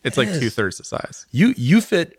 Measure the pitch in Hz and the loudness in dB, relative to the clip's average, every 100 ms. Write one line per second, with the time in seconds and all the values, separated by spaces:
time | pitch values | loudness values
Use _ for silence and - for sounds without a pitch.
0 | 127 135 208 165 117 - 98 - - - | -4 -2 -2 -2 -2 -2 -4 -6 -10 -10
1 | - - - 120 233 - 123 214 - 185 | -10 -14 -6 2 2 2 2 2 4 0
2 | - | -2